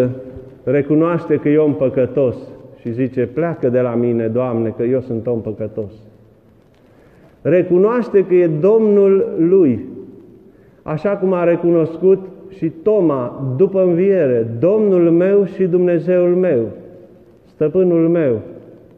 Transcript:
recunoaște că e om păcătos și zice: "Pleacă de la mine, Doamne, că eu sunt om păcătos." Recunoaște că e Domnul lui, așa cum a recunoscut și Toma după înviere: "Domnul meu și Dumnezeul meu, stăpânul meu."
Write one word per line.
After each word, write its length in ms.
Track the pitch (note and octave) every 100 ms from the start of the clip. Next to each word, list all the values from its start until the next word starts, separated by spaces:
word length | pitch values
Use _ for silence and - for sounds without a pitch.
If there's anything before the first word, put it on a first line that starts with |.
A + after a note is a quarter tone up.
| B2 B2 - - - -
recunoaște 720 | - C#3+ C#3 D#3 E3 E3 - D3
că 120 | D3
e 80 | D3+
om 180 | D3+
păcătos 640 | C3 C3 C#3 A#2+ C#3+ C3 - - - - -
și 120 | A#2+
zice: 340 | A#2 C3 B2+ A#2+
"Pleacă 420 | D3 E3+ D3+ C3
de 120 | B2
la 140 | B2
mine, 320 | A#2 A#2+ A#2 A2+
Doamne, 480 | A#2 B2+ A#2 A2+ A2
că 60 |
eu 180 | A#2+ C3
sunt 260 | B2+ A2+ A#2+
om 140 | A#2
păcătos." 520 | G#2+ G#2+ A2 - G2+ - - - _ _ _ _ _ _ _ _ _ _ - _
Recunoaște 840 | C#3 F3+ E3+ F3 G#3 B3 G3+ G3+
că 100 | F#3
e 120 | F3+ E3+ D3+
Domnul 680 | F#3 A3+ G#3+ G3+ G3 G3 - -
lui, 460 | E3 F#3+ D3+ G#2+ - - - - - - - _ _ _
așa 280 | - D#3 G3+
cum 220 | G3+ F#3+
a 120 | F3+
recunoscut 840 | E3+ E3+ E3+ E3+ D#3+ D#3+ F#3 F#3+ - - -
și 240 | - D#3+ -
Toma 720 | G#3+ G#3+ E3 C3+ A#2+ C#3+ C3+ B2+
după 260 | F#3+ F#3+
înviere: 640 | F3+ E3+ G3 F#3 C#3 A#2+ A2+ A#2
"Domnul 520 | E3 A3 G#3 F3+ E3+
meu 340 | E3+ F#3 G3+
și 200 | F#3+ -
Dumnezeul 720 | F#3 F3+ F3+ F3 D#3 F3+ F3
meu, 300 | F3+ F3+ B2+ A2 - - - - - - _ _
stăpânul 540 | - D3+ F#3 F3+ E3 E3
meu." 320 | E3+ C#3+ A2 E2+ - - - -